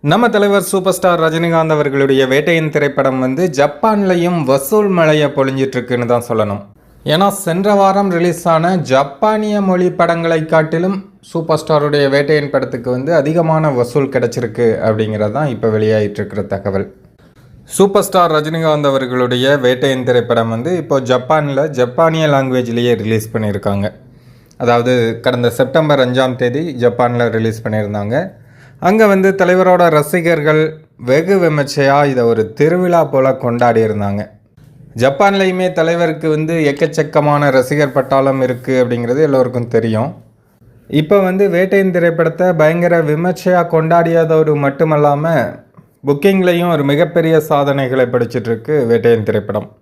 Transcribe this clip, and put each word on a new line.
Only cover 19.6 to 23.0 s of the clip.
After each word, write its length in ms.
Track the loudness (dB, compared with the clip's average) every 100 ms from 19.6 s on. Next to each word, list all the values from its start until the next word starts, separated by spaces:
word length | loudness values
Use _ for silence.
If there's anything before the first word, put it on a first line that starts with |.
| 2 2 0 -2
திரைப்படம் 460 | 0 0 2 0 0
வந்து 280 | -4 -4 -4
இப்போ 220 | -2 -2
ஜப்பான்ல 680 | 0 -2 2 0 0 -2 -2
ஜப்பானிய 600 | 0 -2 2 0 2 0
லாங்குவேஜ்லயே 680 | 2 0 -2 -2 -2 0
ரிலீஸ் 340 | 0